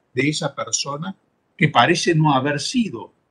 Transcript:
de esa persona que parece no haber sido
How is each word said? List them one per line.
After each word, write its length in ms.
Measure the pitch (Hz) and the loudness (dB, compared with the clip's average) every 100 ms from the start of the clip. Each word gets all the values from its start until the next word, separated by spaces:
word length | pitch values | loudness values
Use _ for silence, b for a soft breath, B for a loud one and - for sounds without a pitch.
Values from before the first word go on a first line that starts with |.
| _ | _
de 140 | 123 139 | -2 -2
esa 260 | 156 147 | -2 -6
persona 640 | - 113 117 147 147 180 196 _ _ _ - | -6 -6 -6 -6 -8 -10 -12 _ _ _ -2
que 120 | 156 | 0
parece 460 | 127 123 170 - | 4 4 2 2
no 200 | 160 156 | 4 4
haber 260 | 139 139 143 | 2 0 -4
sido 520 | - 254 214 113 92 _ _ | -2 -2 -2 -4 -14 _ _